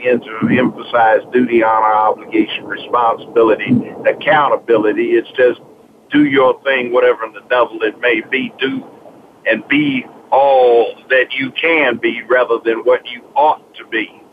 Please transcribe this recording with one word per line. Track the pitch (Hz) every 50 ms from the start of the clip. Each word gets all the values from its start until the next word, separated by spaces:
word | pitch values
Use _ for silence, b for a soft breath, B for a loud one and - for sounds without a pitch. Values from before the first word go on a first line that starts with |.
| 123
enter, | 123 123 117 - 110 110 110 117 117
emphasize | 127 127 123 - - - - - 123 117 117 110 110 - - -
duty, | 123 127 123 117 117 113
honor, | 110 110 110 110 110 107 107
obligation, | 107 110 107 107 - 107 - 110 107 107 - - - -
responsibility, | 101 101 95 - - 120 120 120 117 - - - - - 117 113 113 131 113 107 127 127 117 - - - - -
accountability. | - - - - 143 151 147 143 123 110 - - 117 117 107 107 107 101 110 117 117
It's | 117 117 113 -
just | - 131 127 123 120 - - - - _ - _ _ _ _ -
do | 143 147 147
your | 143 135 135 131 127 123 - -
thing, | 135 135 127 120 120
whatever | 120 127 123 123 117 - 113
in | 110 107
the | 101
devil | - - 123 123 117 110 113 110 110
it | 107 104 -
may | 120 123 117 110
be, | 107 - 131 131 127 117 -
do | - 131 135 135 131 - - - - - - - - - - _ _ -
and | 110 113 104 -
be | - 143 147 151 143 135 127 - - - - - -
all | 123 131 139 139 135 131 127 123 120 117 113 - - - - -
that | 131 127 127 - 131
you | 131 135 131
can | - - 160 165 165 156 139 123 117
be | 113 117 113 113 117 110
rather | 113 123 127 123 117 117
than | 113 - 113 113 113
what | 113 123 127 123 -
you | 123 123 123 - - -
ought | 135 147 156 - - - _ _
to | - -
be. | - 113 110 101 - - - - _